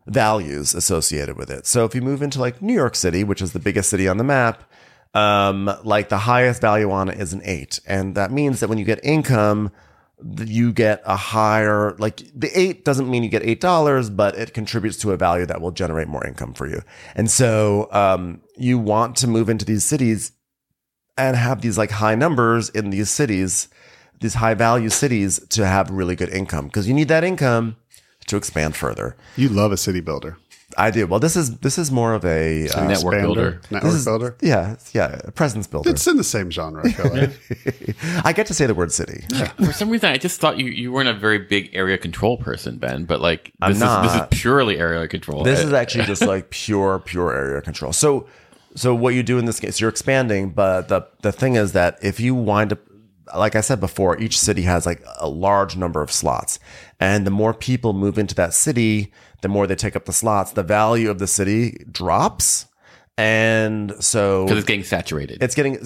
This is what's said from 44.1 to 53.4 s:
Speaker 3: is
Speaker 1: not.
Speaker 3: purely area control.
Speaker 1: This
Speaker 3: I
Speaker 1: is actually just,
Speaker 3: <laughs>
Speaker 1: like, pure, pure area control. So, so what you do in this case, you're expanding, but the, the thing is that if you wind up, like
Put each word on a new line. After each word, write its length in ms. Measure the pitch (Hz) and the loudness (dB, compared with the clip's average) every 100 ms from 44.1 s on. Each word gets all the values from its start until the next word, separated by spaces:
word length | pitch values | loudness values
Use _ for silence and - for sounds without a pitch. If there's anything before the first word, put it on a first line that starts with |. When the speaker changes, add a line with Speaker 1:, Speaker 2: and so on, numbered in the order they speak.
Speaker 3:
is 60 | 87 | 0
Speaker 1:
not. 140 | 76 | 0
Speaker 3:
purely 460 | - 117 139 117 80 | 0 2 4 2 0
area 300 | 85 82 80 | 0 -2 -4
control. 360 | 87 - 73 | -6 -6 -2
Speaker 1:
This 180 | 123 139 | 2 2
Speaker 3:
I 20 | |
Speaker 1:
is 100 | 156 | 2
actually 300 | 139 120 117 | 2 0 -2
just, 180 | 104 98 | -2 0
Speaker 3:
<laughs> 120 | 104 | 0
Speaker 1:
like, 160 | 95 - | 0 -4
pure, 500 | - - 101 98 95 | -10 -2 2 2 0
pure 340 | - 87 85 | -4 -2 -2
area 280 | 65 69 69 | -2 -2 -4
control. 320 | 80 73 71 | -6 -8 -6
So, 340 | 82 151 135 - - _ _ _ - | 0 2 2 -4 -20 _ _ _ -2
so 180 | 127 | 0
what 200 | 120 123 | 2 2
you 100 | 127 | 2
do 140 | 120 123 | 2 0
in 60 | 117 | 0
this 160 | 110 | -4
case, 180 | 98 - | -6 -2
you're 100 | 110 | -2
expanding, 600 | - - 135 120 101 95 | -2 0 0 2 -2 -2
but 400 | 85 95 92 87 | 0 2 0 0
the, 180 | 95 - _ | -2 -2 _
the 100 | 104 | -4
thing 240 | - 131 120 | 0 2 2
is 160 | 101 | 2
that 260 | 92 87 - | 2 0 0
if 180 | 98 101 | -4 -2
you 160 | 123 127 | -2 0
wind 380 | 107 104 104 | 2 2 0
up, 60 | 104 _ 104 113 _ - | -4 _ -20 _ _ -10
like 200 | 85 | -2